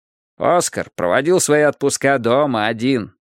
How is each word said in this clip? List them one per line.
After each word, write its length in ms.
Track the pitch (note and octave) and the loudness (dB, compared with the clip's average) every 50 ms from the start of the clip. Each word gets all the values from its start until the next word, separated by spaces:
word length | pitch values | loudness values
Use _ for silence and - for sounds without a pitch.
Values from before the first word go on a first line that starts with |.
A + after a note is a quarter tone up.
| _ _ _ _ _ _ _ - | _ _ _ _ _ _ _ -4
Оскар 520 | - - E3+ F3 - - - G#2+ E2+ - - | 0 0 2 2 0 -2 -4 -8 -8 -8 -6
проводил 460 | - F2 F2 F2+ B2+ C#3 D#3+ F#3 F3+ | -4 -2 0 0 0 2 2 0 0
свои 220 | - - D3 D3+ D3+ | 2 2 2 2 2
отпуска 560 | D3 - - - C#3 - - - C#3 C#3 C3 | 2 0 0 -2 -4 -2 0 0 0 0 0
дома 480 | A2+ A#2 A#2+ C3+ D3+ C#3+ B2 A2 G#2 | 0 0 0 2 0 0 0 -2 -2
один, 480 | A2 A#2 G#2+ A2+ C3 C3+ A#2+ G2 F2 - _ _ _ _ | -2 -2 -2 0 0 0 0 -2 -6 -12 _ _ _ _